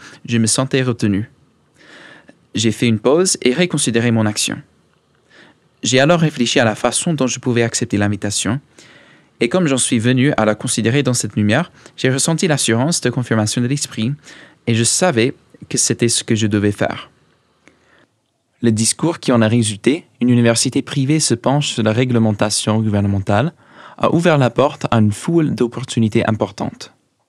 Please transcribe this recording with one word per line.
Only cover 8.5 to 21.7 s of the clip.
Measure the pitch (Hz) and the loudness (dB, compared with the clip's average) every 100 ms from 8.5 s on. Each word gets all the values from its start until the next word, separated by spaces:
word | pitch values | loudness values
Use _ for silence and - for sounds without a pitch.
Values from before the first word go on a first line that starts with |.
| 139 - - - - - - _ - | -4 -8 -20 -20 -20 -20 -20 _ -4
et | 120 | 0
comme | 185 165 | 2 0
j'en | 131 | 0
suis | - 120 | 0 0
venu | 117 131 139 - | 2 2 2 2
à | 107 | 0
la | 104 | 0
considérer | 123 - 107 139 | -4 -2 0 0
dans | 131 | 0
cette | 123 110 - | -2 -2 -2
lumière, | 104 120 175 - - - | 0 0 -2 -10 -20 -4
j'ai | 131 | -2
ressenti | 135 165 160 190 | 0 0 0 0
l'assurance | 143 - 113 143 175 | 0 0 0 0 -2
de | 127 | -2
confirmation | 120 120 110 107 - | -2 -2 0 0 -2
de | 120 | -2
l'esprit, | 143 - - 110 147 - - - _ - | -4 -6 -4 -4 -4 -12 -20 -20 _ -2
et | 113 | 0
je | 117 | 0
savais | - 185 117 123 - _ - - | 0 0 2 0 -2 _ -20 -8
que | 127 | -2
c'était | - 117 117 | -2 0 0
ce | - | 0
que | - 110 | -2 0
je | 110 | 0
devais | 104 104 | 0 0
faire. | 104 - - - _ _ _ _ _ _ _ _ _ _ _ _ _ _ _ | 0 -4 -6 -16 _ _ _ _ _ _ _ _ _ _ _ _ _ _ _
Le | 117 | 0
discours | 107 113 - 156 170 | 0 -2 -2 -4 -2
qui | - | 0
en | 120 | 2
a | 110 | 4
résulté, | 120 107 101 131 156 - - | 2 0 -2 -2 -2 -4 -4
une | 123 | 2
université | 120 117 139 139 139 | 4 4 2 0 -2
privée | - 143 131 156 | -4 -2 0 0
se | - | 0
penche | 117 - 143 143 | 0 0 0 0